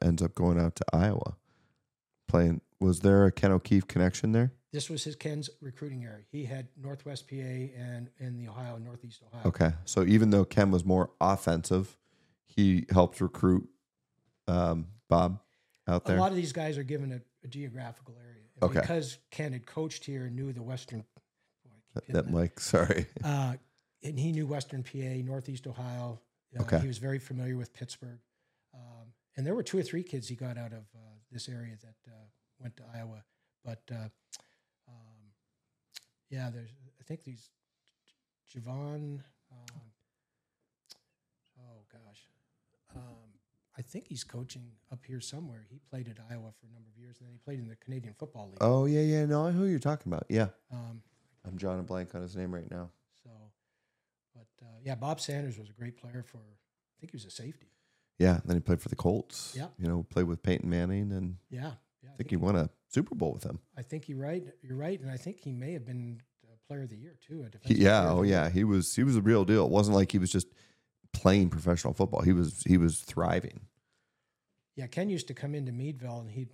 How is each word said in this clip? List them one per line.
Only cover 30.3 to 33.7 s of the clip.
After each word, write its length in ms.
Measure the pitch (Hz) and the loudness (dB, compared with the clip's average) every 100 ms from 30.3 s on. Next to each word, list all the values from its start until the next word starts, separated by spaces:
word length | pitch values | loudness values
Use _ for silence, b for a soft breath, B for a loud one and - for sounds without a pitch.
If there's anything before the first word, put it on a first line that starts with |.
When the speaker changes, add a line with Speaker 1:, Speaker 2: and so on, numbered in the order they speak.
| 123 | -10
Speaker 2:
got 220 | 131 120 | -10 -10
out 160 | 117 | -12
of, 60 | 113 104 113 | -14 -20 -20
uh, 40 | 110 107 _ | -20 -20 _
this 160 | 123 127 | -16 -12
area 260 | 120 117 107 | -12 -14 -16
that, 300 | 117 110 127 | -20 _ -20
uh, 140 | 110 107 _ _ _ | -20 -20 _ _ _
went 160 | 123 - | -18 -16
to 60 | 117 | -18
Iowa. 300 | 117 113 110 _ _ _ _ | -14 -14 -16 _ _ _ _
But, 180 | 120 | -14